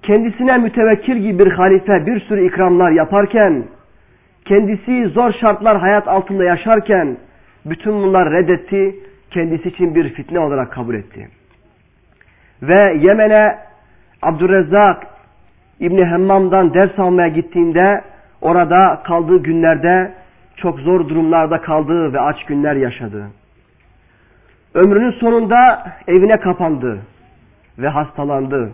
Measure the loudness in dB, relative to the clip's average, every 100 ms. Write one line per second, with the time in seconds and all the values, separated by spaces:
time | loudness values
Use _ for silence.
0 | 2 0 0 -2 0 2 0 0 2 2
1 | -2 -4 -2 0 0 2 2 2 2 -2
2 | -2 -6 -4 -2 -2 0 0 2 2 2
3 | 0 0 0 2 2 0 -6 -18 _ _
4 | _ _ _ _ 0 2 2 -6 -4 -4
5 | -2 0 -2 0 0 2 0 2 2 0
6 | 0 -2 -2 -2 0 -2 0 0 2 0
7 | 0 -8 -16 _ _ _ -12 -8 -4 -2
8 | 0 2 2 0 0 -2 -2 -2 -2 -4
9 | -20 _ _ -6 -4 -4 -6 -4 0 0
10 | -2 -6 -6 -4 -2 -2 -6 -8 -8 -8
11 | -10 -20 -20 _ _ _ _ _ _ _
12 | _ _ _ _ _ _ 2 4 4 4
13 | 2 4 4 4 2 -2 -14 _ _ _
14 | _ _ -6 -2 2 2 2 4 4 2
15 | -10 -20 _ _ _ _ _ _ -2 0
16 | 0 0 2 2 2 2 2 2 0 0
17 | 0 2 0 -2 -4 -2 0 2 2 0
18 | -6 -20 _ _ 0 0 4 4 4 0
19 | -4 -4 2 0 2 0 0 2 0 0
20 | -2 -12 -20 _ _ -8 -8 -4 0 0
21 | 0 -2 0 0 0 -4 -2 -4 0 -2
22 | -2 -2 -4 -6 -6 -4 -2 -2 -4 -6
23 | -14 -14 -16 -20 _ _ _ _ _ _
24 | _ _ _ _ _ _ _ 2 2 4
25 | 0 -2 -2 0 2 4 4 2 -10 -16
26 | 0 2 4 2 -2 -4 -4 -4 -6 -8
27 | -16 _ _ _ _ _ _ -8 -6 -4
28 | -6 -8 -6 -4 -4 -6 -6